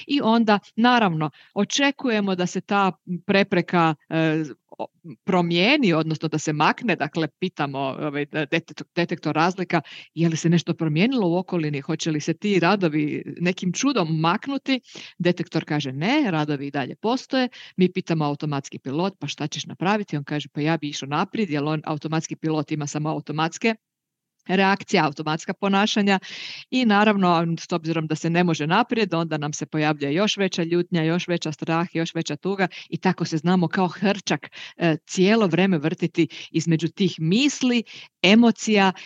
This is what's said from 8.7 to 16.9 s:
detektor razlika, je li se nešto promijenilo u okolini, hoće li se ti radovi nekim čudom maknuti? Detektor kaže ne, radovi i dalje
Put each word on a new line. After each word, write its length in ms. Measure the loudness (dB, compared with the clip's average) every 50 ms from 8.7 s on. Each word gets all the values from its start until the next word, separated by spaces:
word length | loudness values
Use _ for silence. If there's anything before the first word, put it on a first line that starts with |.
| -10 -16 -16 -6 _
detektor 400 | -2 -2 -2 -4 -4 -4 -2 0
razlika, 460 | 2 2 2 0 -2 -4 -2 -2 -2 -2 -4 -10 -20 -20 -12 _
je 160 | 0 0 0
li 80 | 2 2
se 120 | 2 4
nešto 240 | 4 4 2 0 -2
promijenilo 540 | -2 -2 0 2 2 2 2 2 2 2 2
u 100 | 0 0
okolini, 440 | -2 -2 -2 -2 -2 -2 -4 -6
hoće 300 | -6 -6 -6 -4 -4 -4
li 80 | -4 -2
se 140 | -2 -4 -4
ti 260 | -2 -2 0 2 2
radovi 640 | 4 4 2 2 2 0 0 0 -2 -2 -4 -6 -8 -10 -8 -4
nekim 340 | -2 -2 -2 -2 -4 -4 -2
čudom 460 | 0 0 0 0 0 0 0 0 0
maknuti? 600 | 2 2 0 0 -2 -6 -6 -6 -2 -2 -2 -2 -4 -8 -18 -18 -18 -16 -8 -2
Detektor 480 | 0 0 0 0 -4 -4 -4 -4 -4
kaže 260 | -2 -2 -4 -2 -4
ne, 400 | -6 -4 -2 0 0 2 2 2
radovi 360 | 0 0 0 -2 -2 -4 -4 -6
i 40 |
dalje 240 | -6 -6 -6 -6